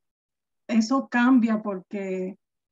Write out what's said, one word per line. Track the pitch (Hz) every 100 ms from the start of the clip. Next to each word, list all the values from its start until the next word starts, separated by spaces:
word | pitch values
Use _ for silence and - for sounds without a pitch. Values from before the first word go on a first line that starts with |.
| _ _ _ _ _ _ -
eso | 226 220 269 269
cambia | 247 240 262 226 214
porque | 214 196 185 202 190 185 185 202 _ _ _